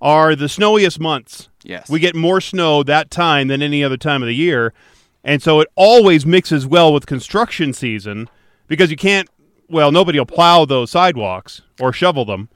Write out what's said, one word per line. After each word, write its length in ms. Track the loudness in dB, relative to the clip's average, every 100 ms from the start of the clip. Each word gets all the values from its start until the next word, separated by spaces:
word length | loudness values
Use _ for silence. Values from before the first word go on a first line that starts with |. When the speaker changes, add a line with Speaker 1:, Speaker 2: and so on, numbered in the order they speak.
Speaker 1:
are 320 | 0 2 2 0
the 140 | -4
snowiest 500 | -2 2 2 0 -2
months. 500 | -6 -8 -10 -20 -20 _
Speaker 2:
Yes. 260 | -18 -18 -8
Speaker 1:
We 120 | -2
get 160 | -2 0
more 240 | -2 -2
snow 400 | -4 -4 0 0
that 280 | 0 -2 -2
time 360 | -4 -2 0 -2
than 120 | -4
any 220 | -4 -2
other 140 | -4 -4
time 260 | -4 -4
of 40 | -4
the 60 | -2
year, 380 | -2 -2 -4 -6 _ _ _ _
and 160 | -4 -2
so 160 | 2 2
it 80 | 0 2
always 500 | 6 6 6 4 2
mixes 400 | 0 0 -4 0
well 260 | 2 4
with 140 | 2 -4
construction 680 | -10 -6 -4 -4 -4 -8
season 540 | -6 -8 -8 -10 -14 -14 _ _ _ _
because 220 | 0 0
you 40 | 0
can't, 300 | -2 -2 -4 _ _ _ _
well, 240 | 0 2
nobody 280 | 2 2 0
will 60 | -2
plow 360 | 2 4 4
those 280 | 4 0 -2
sidewalks 680 | 0 0 -2 -6 -8 -14 -20 _ -8
or 100 | -6
shovel 320 | -2 -2 -2
them. 240 | -6 -8 -12